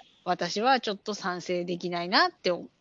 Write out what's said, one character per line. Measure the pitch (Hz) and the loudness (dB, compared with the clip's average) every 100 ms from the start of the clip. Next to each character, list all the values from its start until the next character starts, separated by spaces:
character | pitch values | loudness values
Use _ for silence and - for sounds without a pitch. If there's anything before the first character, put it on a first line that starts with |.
| - _ 185 | -6 _ -2
私 | 175 175 202 | -2 -2 0
は | 240 254 | 4 4
ち | 226 | 2
ょ | 196 | -4
っ | |
と | - | -6
賛 | 202 190 180 | -4 -4 -4
成 | 165 180 | -2 -2
で | 175 175 | -2 -4
き | 175 | -4
な | 175 | -4
い | 175 | 2
な | 240 359 | 4 2
っ | |
て | - 196 | 2 -2
思 | 175 - _ | -2 -4 _